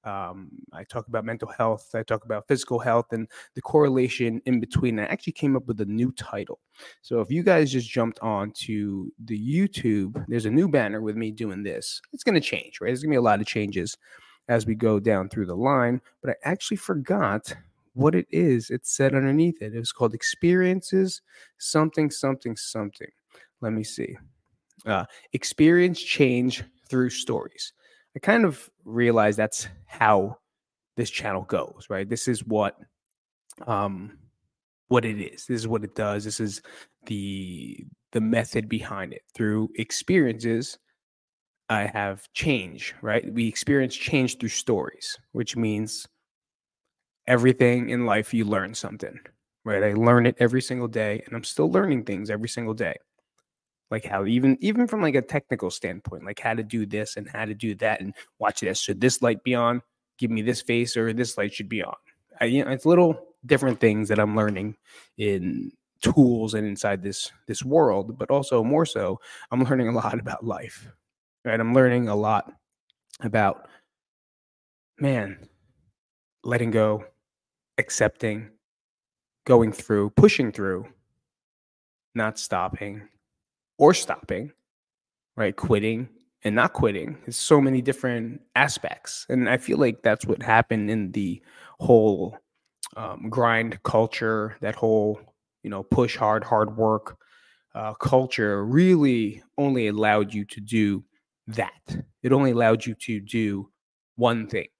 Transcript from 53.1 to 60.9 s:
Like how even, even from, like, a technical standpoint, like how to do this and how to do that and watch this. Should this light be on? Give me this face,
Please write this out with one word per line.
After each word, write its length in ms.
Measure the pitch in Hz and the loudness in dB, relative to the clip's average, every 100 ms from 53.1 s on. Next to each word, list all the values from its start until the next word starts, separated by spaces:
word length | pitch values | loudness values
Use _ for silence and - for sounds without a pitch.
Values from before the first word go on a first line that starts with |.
| _ _ _ _ _ _ _ _ | _ _ _ _ _ _ _ _
Like 140 | 110 - | -8 -4
how 200 | 98 98 | -4 0
even, 300 | 120 135 131 | 2 4 2
even 240 | 196 220 240 | 0 0 0
from, 160 | 214 | 0
like, 140 | 160 135 | 2 0
a 60 | |
technical 500 | - 147 _ - 92 | 0 -6 _ -6 -6
standpoint, 520 | - 98 92 - 82 | -6 -8 -8 -12 -12
like 160 | 90 110 | -14 -6
how 140 | 117 | -4
to 80 | 113 | -4
do 240 | 107 117 104 | -4 -6 -4
this 320 | 104 107 - | -6 -6 -10
and 100 | 101 | -12
how 180 | 107 110 | -8 -8
to 100 | 107 | -6
do 180 | 113 98 | -6 -2
that 260 | 110 107 | -2 -2
and 120 | 95 - - _ | -6 -12 -20 _
watch 220 | 104 - | -4 -2
this. 200 | 90 92 | -4 -4
Should 220 | - 95 | -4 2
this 220 | 123 - | 2 2
light 200 | 120 110 | 0 0
be 120 | 127 123 | -2 2
on? 260 | 117 123 _ _ _ _ | 2 0 _ _ _ _
Give 100 | 123 | -4
me 140 | 113 | -2
this 180 | 110 120 | -2 -2
face, 340 | - 117 120 | 0 0 0